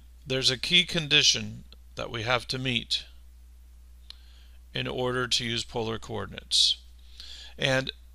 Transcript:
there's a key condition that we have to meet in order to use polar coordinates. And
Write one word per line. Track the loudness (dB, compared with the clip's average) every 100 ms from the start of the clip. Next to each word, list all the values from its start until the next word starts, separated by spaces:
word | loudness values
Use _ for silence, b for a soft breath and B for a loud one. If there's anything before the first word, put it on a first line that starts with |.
| -20 -14 -4
there's | 0 2
a | 2
key | 4 4
condition | 4 0 4 6 6 4 0 -8 -14 -18 -12 -8
that | -6
we | -4
have | 0 0 0
to | -4
meet | 0 0 0 -4 -4 -16 -20 -20 -20 -20 -20 -20 -20 -20 B B B B B B -12
in | -6 -4
order | -2 -2 0 0
to | 0 0
use | -4
polar | -4 -4 -4 -4
coordinates. | -6 -6 -8 -10 0 4 4 2 -6 -20 B B B B B -2
And | 2 2 0 -6 -14